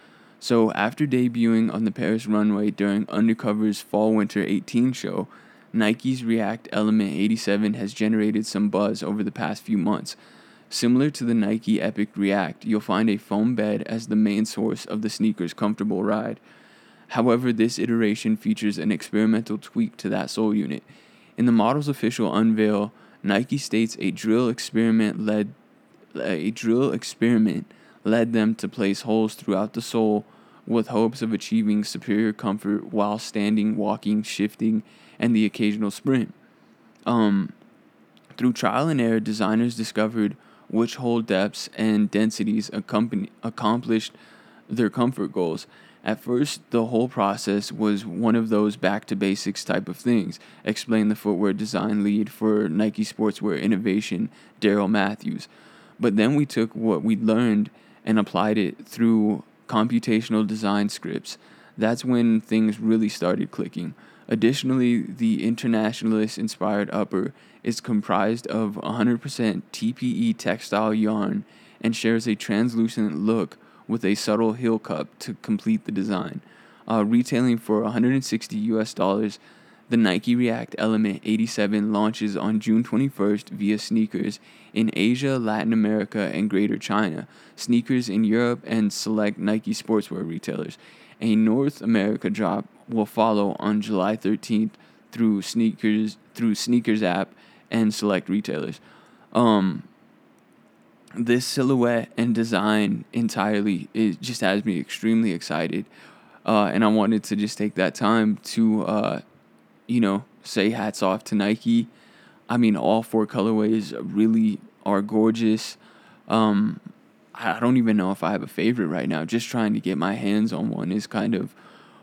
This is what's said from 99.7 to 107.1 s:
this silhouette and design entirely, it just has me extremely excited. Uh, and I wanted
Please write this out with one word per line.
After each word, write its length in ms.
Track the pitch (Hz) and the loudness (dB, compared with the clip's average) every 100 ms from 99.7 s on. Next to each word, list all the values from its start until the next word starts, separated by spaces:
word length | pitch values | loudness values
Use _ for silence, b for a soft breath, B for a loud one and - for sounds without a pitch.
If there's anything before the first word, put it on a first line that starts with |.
| - - _ _ _ _ _ _ _ _ _ _ _ _ | -2 -10 _ _ _ _ _ _ _ _ _ _ _ _
this 320 | - 117 120 - | -4 2 2 2
silhouette 640 | 139 131 131 120 117 - - | 0 2 4 4 2 -2 -2
and 180 | 117 | 0
design 680 | 113 117 95 104 107 101 - - | 2 2 2 2 2 2 -2 -4
entirely, 760 | 117 113 - 104 104 104 87 - | -4 -2 0 0 2 0 -2 -4
it 260 | 113 107 82 | 0 0 0
just 220 | 117 117 | -8 -2
has 220 | 95 101 | 0 0
me 140 | 110 85 | 0 -2
extremely 540 | - - 113 113 110 | -4 -4 2 2 2
excited. 540 | 85 - 78 82 90 107 B B B B B - | -2 -4 -2 -2 -4 -6 B B B B B 0
Uh, 240 | 107 101 | 2 2
and 120 | 95 | 2
I 40 | 110 | 4
wanted 360 | 110 104 | 4 4